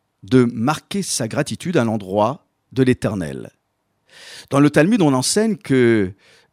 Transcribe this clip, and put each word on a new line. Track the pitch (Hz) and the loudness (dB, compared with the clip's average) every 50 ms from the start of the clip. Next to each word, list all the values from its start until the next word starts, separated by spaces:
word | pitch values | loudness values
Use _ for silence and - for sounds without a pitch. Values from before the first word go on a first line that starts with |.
| _ _ _ _ | _ _ _ _
de | - 95 127 131 123 | -4 2 4 4 4
marquer | 120 120 117 113 143 156 - - - - 202 | 2 0 -4 -2 -2 -2 -4 -6 -8 -6 -6
sa | 180 - - - 123 107 | -6 -4 -6 -6 -6 -6
gratitude | - 160 156 - 110 - - 165 175 | -4 -4 -4 -4 -6 -8 -6 -2 -2
à | 139 117 | 0 0
l'endroit | 113 110 107 95 92 98 104 104 117 151 - _ _ _ _ _ _ | 0 -2 -4 -6 -2 0 0 0 0 0 -6 _ _ _ _ _ _
de | - 131 | 0 0
l'Éternel. | 131 127 123 - - 107 107 95 82 73 65 64 55 - _ _ _ _ _ _ _ _ _ _ _ _ _ - - - - - - - | 2 2 2 0 -2 -4 -4 -4 -6 -8 -8 -12 -14 -16 _ _ _ _ _ _ _ _ _ _ _ _ _ -20 -20 -20 -20 -20 -10 -2
Dans | 135 139 | 2 2
le | 143 147 | 4 4
Talmud, | 147 156 151 196 240 220 | 4 4 2 4 2 2
on | 170 143 | 2 2
enseigne | 131 127 127 - - 208 220 226 190 | 2 0 0 -2 0 0 0 0 -2
que | - - - 135 131 123 117 113 107 98 92 101 _ _ _ _ _ _ _ | -4 -4 0 2 4 4 4 4 2 0 -2 -6 _ _ _ _ _ _ _